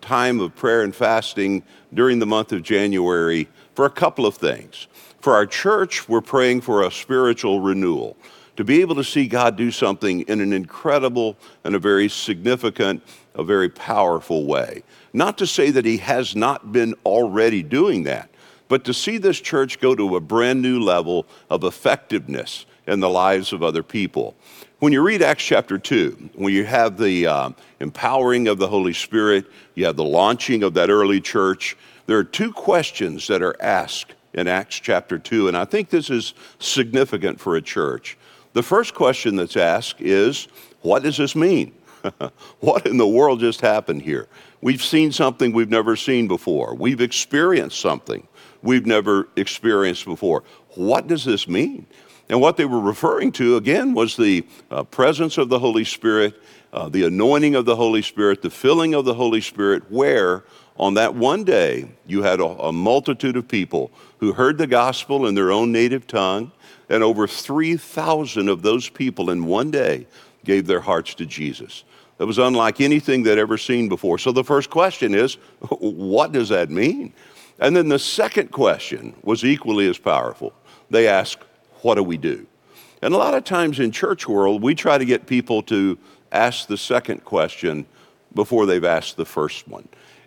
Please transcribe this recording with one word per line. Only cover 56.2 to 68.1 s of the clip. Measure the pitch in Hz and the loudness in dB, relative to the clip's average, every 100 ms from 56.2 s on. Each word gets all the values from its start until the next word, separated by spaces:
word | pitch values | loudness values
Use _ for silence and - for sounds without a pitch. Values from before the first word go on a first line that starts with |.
| 104 - - - _ | 2 -2 -20 -20 _
uh, | - 78 | -10 -4
the | 95 85 | 0 2
anointing | 92 120 147 151 135 | 4 4 4 4 2
of | 120 | 2
the | 117 | 2
Holy | 117 110 | 2 0
Spirit, | - 101 101 98 | -2 0 2 2
the | - | -4
filling | - 127 165 165 | -2 2 2 2
of | 147 | 0
the | 127 117 | 0 0
Holy | 120 113 | 0 0
Spirit, | - 104 98 95 - | -2 -2 0 0 -2
where | 117 143 123 90 92 - - _ - | 0 2 2 2 -2 -6 -20 _ -4
on | 98 | 0
that | 101 113 120 | 2 0 2
one | 127 196 | 0 0
day | 185 113 78 62 64 - - | 2 2 2 -2 -8 -16 -6
you | 98 | -2
had | 98 92 | 0 0
a, | 82 | -2
a | 92 78 | -4 -6
multitude | 85 101 135 - 123 135 123 | -2 0 0 0 -4 -4 -4
of | 120 | -4
people | 107 87 78 62 - - - | -4 -4 -4 -6 -12 -20 -4
who | 107 | -2
heard | 101 135 151 | 2 2 2
the | 143 | 2
gospel | 120 127 127 - 139 117 | 2 2 -2 -2 0 0
in | |
their | 98 92 | 2 2
own | 104 120 | 2 2
native | 113 120 131 - | 2 2 0 -4
tongue, | 110 95 101 127 - - - - | -2 0 -2 -6 -16 -20 -16 -2
and | 110 | 2
over | 110 104 101 | 2 2 -2
three | - - 147 160 165 | -4 -4 -2 0 -2
thousand | - 156 160 | -6 -6 -2